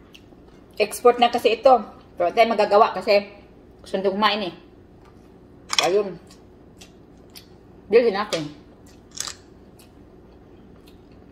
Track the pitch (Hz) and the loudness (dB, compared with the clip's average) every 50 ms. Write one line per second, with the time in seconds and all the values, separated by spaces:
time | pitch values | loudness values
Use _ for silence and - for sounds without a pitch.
0 | - - - - - - - - - - - - - - - - 214 208 - - | -20 -20 -20 -20 -20 -20 -20 -20 -20 -20 -20 -20 -20 -20 -6 -4 -4 -4 -4 2
1 | - 240 240 247 240 233 247 240 - 214 220 - - 262 254 226 208 - - - | 2 2 4 4 0 0 0 -2 -2 -2 -2 2 4 4 4 4 2 -4 -16 -20
2 | - - - - 175 170 - 240 220 233 226 208 208 175 202 208 226 202 - 185 | -20 -20 -8 -4 -4 -2 2 2 2 2 2 0 2 4 4 4 4 4 0 -4
3 | 185 226 202 202 202 - - - - - - - - - - - - - - 190 | -2 0 0 0 0 -2 -12 -20 -20 -20 -20 -20 -20 -20 -20 -20 -12 -8 -8 -4
4 | 190 202 190 202 214 208 208 214 196 170 - - - - - - - - - - | -2 -2 -2 0 0 0 0 -2 -6 -8 -10 -14 -20 -20 -20 -20 -20 -20 -20 -20
5 | - - - - - - - - - - - - - - - - - 165 185 208 | -20 -20 -20 -20 -20 -20 -20 -20 -20 -20 -20 -20 -14 -6 -4 -2 -2 -2 -2 -2
6 | 202 190 170 - - - - - - - - - - - - - - - - - | -4 -6 -10 -16 -20 -20 -20 -20 -20 -20 -20 -20 -20 -20 -20 -20 -20 -20 -20 -20
7 | - - - - - - - - - - - - - - - - - - 202 233 | -20 -20 -20 -20 -20 -20 -20 -20 -20 -20 -20 -20 -20 -20 -20 -20 -8 0 2 2
8 | 240 233 190 196 208 - 180 160 151 147 - - - - - - - - - - | 2 2 -2 -4 -6 -6 -6 -6 -6 -10 -14 -18 -20 -20 -20 -20 -20 -20 -20 -20
9 | - - - - - - - - - - - - - - - - - - - - | -20 -20 -14 -14 -14 -14 -14 -18 -20 -20 -20 -20 -20 -20 -20 -20 -20 -20 -20 -20
10 | - - - - - - - - - - - - - - - - - - - - | -20 -20 -20 -20 -20 -20 -20 -20 -20 -20 -20 -20 -20 -20 -20 -20 -20 -20 -20 -20
11 | - - - - - - | -20 -20 -20 -20 -20 -20